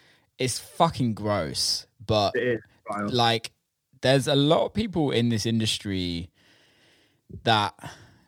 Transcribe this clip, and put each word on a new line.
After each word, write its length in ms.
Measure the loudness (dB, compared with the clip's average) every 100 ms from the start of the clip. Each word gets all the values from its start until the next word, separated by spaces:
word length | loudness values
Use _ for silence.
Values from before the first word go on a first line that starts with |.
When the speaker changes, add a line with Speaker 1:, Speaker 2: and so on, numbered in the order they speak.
| _ _ _ _
Speaker 1:
it's 200 | -4 -4
fucking 540 | -10 0 0 2 -2
gross. 720 | -2 -2 -2 -2 -4 -4 -4 -8 _ -2
But 300 | 0 2 0
Speaker 2:
It 120 | -2
is 120 | -4 -6 _ -10
vile. 200 | -6 -2
Speaker 1:
like, 420 | 2 2 2 -4 -16 _ _ _ _
there's 280 | 2 4 4
a 60 | 2
lot 300 | 4 2 2
of 80 |
people 380 | -2 -4 -2 0
in 160 | 2 2
this 180 | 0 0
industry 840 | 0 0 -2 -4 -4 -2 -4 -8 _ _ _ _ _ _ _ _ _ _ -6
that 300 | 0 2 2 -6 -16 -16 -20 _